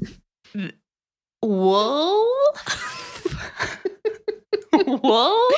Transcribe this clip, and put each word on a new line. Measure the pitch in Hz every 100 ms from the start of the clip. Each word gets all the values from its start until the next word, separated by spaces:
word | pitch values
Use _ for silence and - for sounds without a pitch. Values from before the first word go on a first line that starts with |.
| - - _ _ _
<laughs> | 202 180 - _ _ _ _ _ - 226
Wolf? | 190 190 196 226 285 339 427 466 523 587 587 - - - 988 - - - - - - - - 381 - 427 - - 427 - 415 -
<laughs> | 311 -
Wolf? | 254 269 226 285 440 494